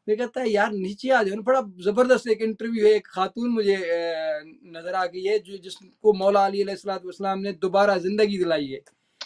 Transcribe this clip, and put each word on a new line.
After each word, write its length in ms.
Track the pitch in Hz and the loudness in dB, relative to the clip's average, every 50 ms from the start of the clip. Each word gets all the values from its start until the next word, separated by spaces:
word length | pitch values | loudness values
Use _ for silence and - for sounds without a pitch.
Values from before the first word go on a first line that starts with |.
| _ - | _ -4
मैं 100 | 214 214 | -2 -2
कहता 240 | 247 233 - 254 | -2 -6 -6 -4
है, 80 | 254 233 | -2 0
"यार, 220 | 208 202 208 226 | 2 2 0 0
नीचे 380 | 208 196 185 190 208 - - 254 | -2 -4 -6 -6 -8 -8 0 2
आ 140 | 262 240 214 | 2 4 4
जाओ 120 | 190 196 | 2 -2
ना, 60 | 220 | -4
बड़ा 200 | 202 233 262 262 | 0 0 0 0
ज़बरदस्त 680 | 233 202 185 180 180 202 208 233 247 247 254 240 - 240 | 0 -4 -10 -4 -4 -2 2 2 4 4 4 2 2 0
एक 140 | 220 214 | -2 0
interview 440 | 226 220 220 - 214 233 233 220 208 | 0 -4 -4 -4 -6 -6 -2 4 4
है।" 80 | 214 214 | 6 6
एक 140 | 208 - - | 4 2 -4
खातून 420 | - 185 185 190 - 240 233 247 | -4 -4 -4 -4 -4 -4 -4 -2
मुझे, 260 | 233 220 208 196 196 | 0 2 2 2 2
अ, 640 | 190 180 165 170 170 170 170 165 160 160 160 151 151 151 | 2 0 -2 -2 -2 -2 -2 -4 -4 -4 -4 -4 -6 -8
नज़र 480 | 160 160 - _ 175 165 165 165 180 185 | -14 -20 -20 _ -20 -18 -14 -10 -6 -4
आ 120 | 190 185 | -4 -4
गई 180 | 175 175 185 185 | -4 -6 -4 -2
है, 160 | 196 214 214 | 0 0 0
जो, 180 | 175 185 196 190 | -2 -6 -14 -16
जिसको 560 | 170 185 180 - 196 185 _ _ - 214 208 | -14 -16 -18 -18 -20 -20 _ _ 2 2 2
मौला 320 | 190 190 196 202 196 196 | 4 2 4 4 4 4
अली 160 | 196 196 202 | 2 2 0
अलैहिस्सलातु 480 | 202 196 196 185 - 202 190 180 180 180 | -2 -2 -4 -8 -6 -8 -8 -8 -8 -12
वस्सलाम 300 | 165 - 196 196 190 190 | -10 -6 -4 -4 -4 -4
ने 120 | 196 202 | -4 -6
दोबारा 460 | 190 156 196 185 175 196 202 208 196 180 | -6 -4 -4 0 2 4 4 4 2 0
ज़िंदगी 400 | 170 190 208 208 214 214 202 185 | -2 -4 0 2 2 2 2 -2
दिलाई 280 | 180 170 160 151 143 | 0 0 0 -2 -2
है। 160 | 135 135 - - - _ _ _ _ _ _ - | -6 -8 -12 -14 -20 _ _ _ _ _ _ -20